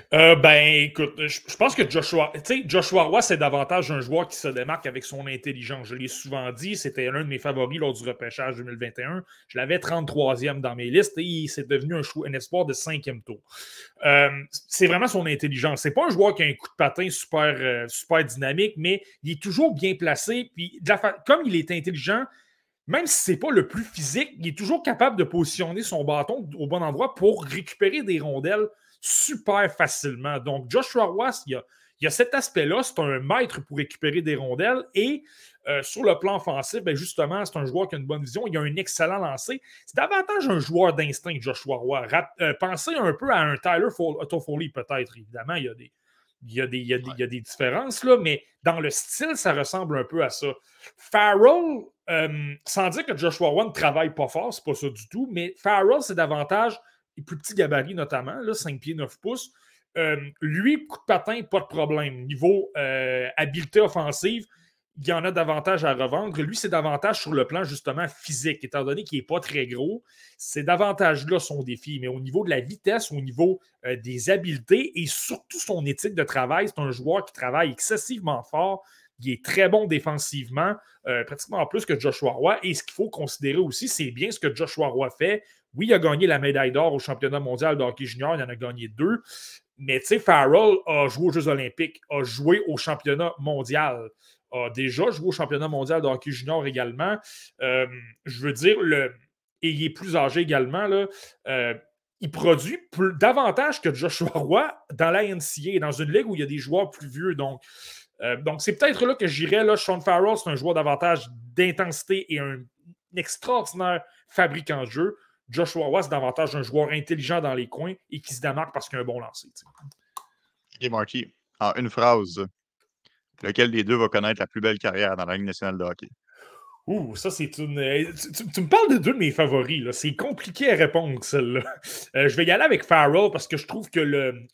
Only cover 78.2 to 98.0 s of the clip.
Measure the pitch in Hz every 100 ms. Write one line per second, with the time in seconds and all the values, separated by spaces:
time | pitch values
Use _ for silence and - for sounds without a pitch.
78.2 | 170 131 120 151 185 190 - _ _ -
79.2 | 127 123 - 185 185 214 208 151 156 147
80.2 | - 143 120 135 175 208 _ _ - 120
81.2 | 113 143 - 202 151 - - 139 135 127
82.2 | 135 123 160 214 185 156 - - 214 -
83.2 | 143 - 139 151 170 - 254 - 139 120
84.2 | 196 - 147 - 160 - 147 123 127 -
85.2 | 170 214 - _ _ 123 220 202 160 147
86.2 | 185 147 143 139 131 135 165 139 - 127
87.2 | 135 143 139 123 156 143 123 113 127 120
88.2 | 143 165 123 120 123 120 113 107 170 233
89.2 | - - - - _ - 135 127 - 220
90.2 | 208 156 135 170 214 180 - 151 139 123
91.2 | 175 156 151 139 123 - 165 - - 143
92.2 | 123 117 143 208 180 143 - 147 147 143
93.2 | 170 160 143 143 123 147 151 123 110 _
94.2 | _ _ _ 123 120 113 135 120 220 156
95.2 | 175 - 151 143 156 147 135 165 143 127
96.2 | 147 127 131 160 139 127 120 123 175 214
97.2 | - - - - 131 131 127 123